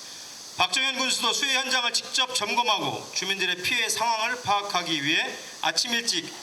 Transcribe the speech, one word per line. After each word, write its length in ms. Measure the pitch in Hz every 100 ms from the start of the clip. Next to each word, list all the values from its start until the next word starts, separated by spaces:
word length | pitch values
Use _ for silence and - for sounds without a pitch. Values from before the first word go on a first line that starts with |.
| - - - - - -
박정현 420 | 185 269 262 247
군수도 340 | 262 208 233
수해 220 | - 269
현장을 360 | 262 262 254 240
직접 420 | 233 - - 254
점검하고 800 | 247 208 240 226 196 139 104 -
주민들의 480 | - 185 196 185 175
피해 260 | 185 247 220
상황을 540 | - 233 226 226 247
파악하기 640 | 196 202 202 185 165 156
위해 300 | 143 175 254 196 - -
아침 320 | 156 165 240
일찍 360 | 233 233 180 - -